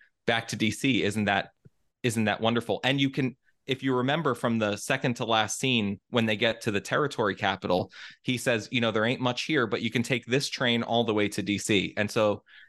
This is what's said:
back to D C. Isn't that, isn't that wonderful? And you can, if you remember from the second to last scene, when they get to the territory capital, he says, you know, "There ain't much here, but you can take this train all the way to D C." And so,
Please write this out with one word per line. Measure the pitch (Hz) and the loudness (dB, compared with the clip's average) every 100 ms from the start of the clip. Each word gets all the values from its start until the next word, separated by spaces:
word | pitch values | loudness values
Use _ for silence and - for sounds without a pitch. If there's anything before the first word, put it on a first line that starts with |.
| _ _ - | _ _ -2
back | 113 - | -2 -2
to | 107 | -2
D | 110 | -2
C. | - 139 110 | 0 0 2
Isn't | 95 104 101 | 0 0 2
that, | 95 - _ - _ _ _ | 0 -2 _ -20 _ _ _
isn't | 123 113 | -2 0
that | 107 101 | 0 2
wonderful? | 110 120 113 98 | 2 0 0 0
And | 127 139 | 0 2
you | 135 | 0
can, | 135 127 127 _ _ - | 0 -4 -4 _ _ -6
if | 131 | -4
you | 135 | 0
remember | 127 127 156 147 | 0 0 0 0
from | 120 123 113 | -2 0 0
the | 107 101 | 0 -2
second | - 131 135 117 | -2 -2 -2 -2
to | 113 | 0
last | 110 107 - | 0 0 -2
scene, | 135 120 101 101 _ | 0 2 0 -4 _
when | 117 | 0
they | 113 107 | 2 2
get | 117 - | 0 0
to | 120 | -2
the | 101 | -4
territory | - 131 143 - 104 | -2 -2 -2 0 0
capital, | 95 101 95 95 90 - - - - | 0 0 0 2 0 0 -8 -18 -8
he | - 123 | -4 -2
says, | 135 117 104 | 0 0 -2
you | 127 | 0
know, | 117 | 0
"There | 110 | 2
ain't | 113 - | 0 0
much | 127 120 | -2 -2
here, | - 156 113 | -2 0 0
but | 110 | 0
you | 110 | -2
can | 120 | -2
take | 117 123 | -2 -4
this | 113 131 - | 0 -2 -2
train | - 127 117 | -2 0 0
all | - 117 | 0 0
the | 117 | 2
way | 107 104 | 2 0
to | 104 | -2
D | 101 101 | -2 -2
C." | - 104 90 - | 2 2 2 -2
And | 104 | -2
so, | 117 107 101 - - | 2 2 0 -6 -20